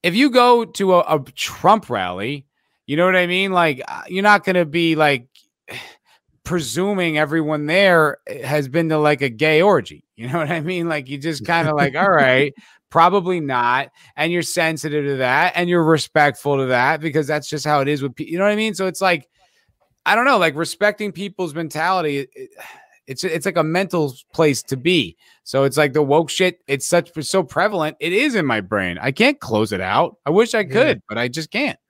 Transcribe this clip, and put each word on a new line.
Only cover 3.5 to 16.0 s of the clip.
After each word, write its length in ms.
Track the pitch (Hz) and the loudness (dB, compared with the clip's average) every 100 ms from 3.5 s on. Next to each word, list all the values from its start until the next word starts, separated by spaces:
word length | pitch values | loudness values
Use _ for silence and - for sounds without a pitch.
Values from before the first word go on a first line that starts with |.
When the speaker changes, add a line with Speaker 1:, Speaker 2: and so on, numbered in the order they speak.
Speaker 1:
Like, 280 | 185 165 127 - | 0 0 -2 -10
uh, 140 | - - | -14 -8
you're 140 | 185 | 0
not 200 | 202 208 | 4 4
gonna 220 | - 180 165 | 4 0 0
be, 300 | 160 170 156 | 0 0 2
like, 340 | 151 135 120 _ _ _ - | 2 0 -6 _ _ _ -18
<sighs> 760 | - - - _ _ _ _ | -18 -18 -20 _ _ _ _
presuming 760 | - 175 131 123 196 196 170 151 | -4 -4 -2 -2 -2 0 0 0
everyone 480 | 151 160 151 151 147 | 0 0 -2 -4 0
there 520 | 180 196 170 151 - - 107 | 2 6 6 4 0 -12 -12
has 240 | 131 151 135 | -4 -2 0
been 220 | 151 165 | -2 0
to, 80 | 156 | 2
like, 240 | 151 147 | 2 2
a 80 | 139 | -2
gay 320 | 110 156 156 | 0 2 4
orgy. 400 | 190 175 98 73 _ - | 4 2 0 -18 _ -14
You 120 | 117 | -8
know 100 | 165 | -6
what 140 | 147 | -4
I 100 | 170 | -4
mean? 260 | 151 185 170 | -4 -4 -4
Like, 220 | 156 131 | -6 -8
you 80 | 143 | -8
just 280 | 151 147 110 | -8 -8 -2
kinda 280 | 170 156 | 0 0
like, 220 | 151 139 143 | 0 -2 0
Speaker 2:
<laughs> 20 | |
Speaker 1:
"All 120 | 196 | 2
right, 420 | 170 131 127 143 - _ _ _ | 4 4 4 2 -4 _ _ _
probably 500 | 165 170 196 175 180 | 4 4 4 0 -4
not." 500 | 143 127 120 127 139 _ - - | -2 0 2 0 -2 _ -20 -4
And 160 | 156 | -2
you're 100 | 175 | -2
sensitive 640 | 165 - 160 156 160 147 143 | -2 -2 -2 -2 -4 -4 -2
to 100 | 135 | -2
that, 360 | 127 135 175 175 | 2 2 2 0
and 120 | 175 | 0
you're 140 | 175 | 2
respectful 760 | 160 156 | 4 2